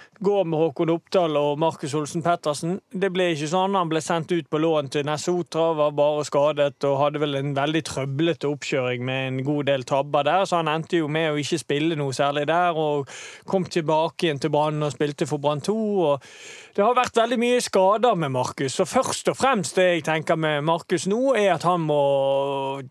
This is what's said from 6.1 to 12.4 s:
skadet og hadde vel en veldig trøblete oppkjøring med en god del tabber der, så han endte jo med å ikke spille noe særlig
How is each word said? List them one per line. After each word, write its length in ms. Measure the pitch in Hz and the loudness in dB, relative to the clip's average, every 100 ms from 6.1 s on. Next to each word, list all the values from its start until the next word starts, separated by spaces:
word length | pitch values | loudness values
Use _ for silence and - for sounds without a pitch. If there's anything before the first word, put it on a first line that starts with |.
| 151 143 | 0 0
skadet 560 | 147 147 147 143 - | 0 2 2 -2 0
og 140 | 139 135 | 0 2
hadde 220 | 147 147 | 0 0
vel 140 | 151 139 | -2 -2
en 140 | 143 139 | -4 -2
veldig 260 | 147 160 - | 0 0 -2
trøblete 600 | 139 139 135 170 160 143 | -6 -4 0 0 0 -4
oppkjøring 540 | 143 - 139 123 123 123 | -4 -4 -2 -2 -2 -4
med 200 | 131 131 | -4 -4
en 100 | 131 135 | -4 -2
god 220 | 147 139 | 0 0
del 160 | 135 123 | 0 0
tabber 400 | 139 147 147 143 | -2 0 0 2
der, 160 | 180 190 | 2 2
så 140 | 175 | 0
han 80 | 160 | 0
endte 320 | 156 156 170 | -2 0 -2
jo 80 | 147 | 0
med 240 | 156 160 | 0 0
å 80 | 147 | -2
ikke 220 | 139 165 | -2 -4
spille 320 | - 143 160 151 | -2 -2 0 -2
noe 160 | 139 | -2
særlig 300 | 127 143 147 | 0 0 0